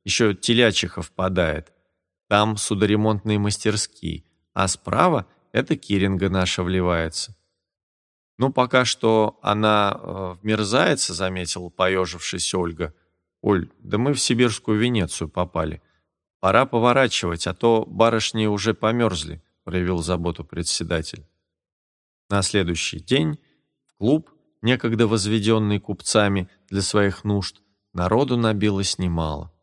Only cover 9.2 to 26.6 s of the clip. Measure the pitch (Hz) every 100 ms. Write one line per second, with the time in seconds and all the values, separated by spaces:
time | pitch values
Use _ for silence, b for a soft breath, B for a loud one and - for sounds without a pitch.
9.2 | 107 - - 104 107 107 101 - - 92
10.2 | 92 87 104 107 104 120 170 147 - 85
11.2 | 92 92 87 - 87 - 92 95 90 82
12.2 | - 92 - 95 87 82 82 - _ _
13.2 | _ _ 107 98 - _ 98 104 127 139
14.2 | - 120 123 113 - 107 120 120 85 -
15.2 | 80 92 87 - 80 80 _ _ _ _
16.2 | _ _ 95 107 135 120 120 123 127 -
17.2 | 90 85 - 85 117 113 - 95 113 113
18.2 | - 113 107 104 104 107 110 120 113 87
19.2 | 78 78 - _ - 90 90 90 80 87
20.2 | 85 82 - - 85 - 82 85 80 -
21.2 | - _ _ _ _ _ _ _ _ _
22.2 | _ 101 95 104 87 85 - 87 - 131
23.2 | 160 151 _ _ _ _ _ _ 104 151
24.2 | - _ _ _ 110 123 120 113 113 110
25.2 | 98 110 104 113 104 101 - 98 - 110
26.2 | 104 98 87 b